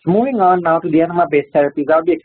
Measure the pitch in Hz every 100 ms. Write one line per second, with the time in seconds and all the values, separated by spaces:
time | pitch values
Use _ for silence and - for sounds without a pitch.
0 | - 190 262 247 185 180 170 165 170 156
1 | 170 175 170 147 143 156 143 143 139 160
2 | 165 160